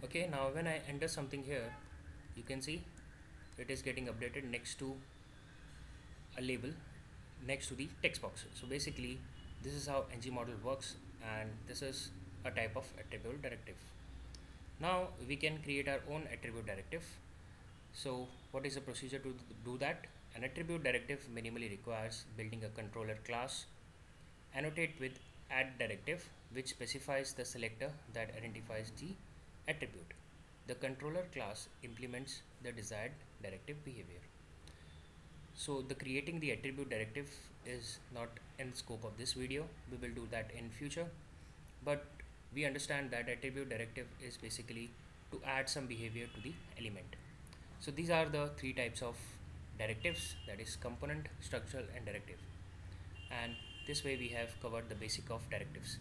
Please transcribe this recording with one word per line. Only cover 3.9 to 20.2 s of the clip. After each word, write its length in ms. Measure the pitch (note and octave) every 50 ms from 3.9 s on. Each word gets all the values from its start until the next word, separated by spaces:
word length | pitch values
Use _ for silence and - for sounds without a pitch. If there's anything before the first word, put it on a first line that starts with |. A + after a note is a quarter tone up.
| B2 C3 C3 B2
updated 420 | A2+ A2+ B2 B2 B2+ C#3+ C#3 B2
next 300 | A#2 A#2+ A#2 - - -
to 160 | C#3 C3 C3+ C3 C3 - - - - - - - - - - - - - - - - - - - - - - - - - - B2+
a 40 |
label 280 | B2+ B2+ B2+ A#2 A2 C3+ D#3+ E3 - - - - - - - - - - - - C3+
next 220 | B2 C3+ C#3 - -
to 80 | C3
the 120 | B2 C#3 E3 - -
text 200 | - - - -
box. 240 | - G2 - - - - -
So 140 | - - B2
basically, 520 | C3+ C#3+ C#3 D#3 C#3+ - B2 B2 B2+ C3 - - - - - - - - -
this 100 | C3 C#3+
is 140 | D3 C3 C#3+
how 180 | C#3 C#3 B2 -
N 80 | B2 A#2
G 100 | A2 C3
model 240 | B2+ B2 A#2 A2 A#2+ G#2 G2
works, 320 | B2 C3+ C3+ - - - - - - - - A2+
and 280 | A2 A2 G#2+ G#2+ A2 A2 A2 - -
this 140 | B2 -
is 280 | C#3+ C3+ C3 - - - - - - - - - -
a 80 | B2+
type 240 | - B2 A2+ A2 A2+
of 100 | C3 C3+ - - -
attribute 420 | - - - G#2+ - A2+ C3 D3
directive. 340 | C#3+ C3 A#2 A2 - - G2 - - - - - - - - - - - - - - - - - - - - -
Now 280 | D#3 F3 F#3 F3+ F#3 F3+ - - B2+ A#2+
we 80 | C#3+
can 240 | C#3+ D#3 D#3 D#3 D#3 D3+
create 240 | D3+ C#3+ C#3 C#3 C#3+
our 120 | C#3 C3+ - D#3+
own 180 | D3 D3+ D3+ B2+ A#2+
attribute 320 | A#2 - A#2+ A2+ A#2 A2
directive. 400 | A2 G2+ F#2+ G2 - - E3 E3 - - - - - - - - - - - - - - - - - -
So 340 | - - C#3 B2+ B2+ B2+ B2 - - - -
what 140 | - C3+ C3+
is 100 | C#3+ C3
the 60 | C3+
procedure 380 | C3+ C3 A#2+ - C3+ B2+ C3+ C3+
to 140 | A#2+ C3+ B2+ B2 - - A#2 G#2+ A2
do 140 | A#2+ B2 B2+
that? 300 | C#3 C#3+ F3 E3+ - - - -